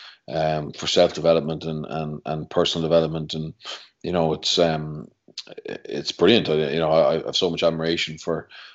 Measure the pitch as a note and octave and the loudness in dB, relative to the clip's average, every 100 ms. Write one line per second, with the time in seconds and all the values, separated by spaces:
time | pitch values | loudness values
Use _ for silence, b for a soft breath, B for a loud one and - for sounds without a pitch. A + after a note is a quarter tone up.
0 | B B - D#2 D#2 D#2 D2 - D#2 F#2+ | B B -8 -2 0 -2 -4 -8 0 4
1 | F2 - E2 E2 D2+ D#2 D#2+ D#2 D2+ D#2+ | 4 4 4 4 2 -6 -4 -6 -6 -6
2 | D2+ D2 D2+ D2+ C#2+ F2 E2+ E2+ D#2+ E2 | -6 -8 -6 -8 -4 0 0 0 4 4
3 | D#2+ D#2+ D#2 D#2+ D#2+ - B B B B | 4 -2 -6 -6 -8 -10 B B B B
4 | F2 F2+ E2 D2+ - F#2 E2+ D#2 D2+ D2+ | -4 0 0 0 0 2 2 0 -6 -10
5 | - _ _ - - - - - - C#2+ | -14 _ _ -18 -16 -14 -12 -12 -8 -8
6 | - - F2 A#2 D#2+ D#2 D2 D#2 D#2 D#2+ | -6 2 6 6 4 0 2 0 4 4
7 | C#2 E2 - - F#2 D#2+ E2+ D#2+ E2 E2+ | 4 2 -2 -2 -2 2 0 0 -2 -2
8 | - D#2 - D#2+ - B B | -4 -6 -4 -4 -6 B B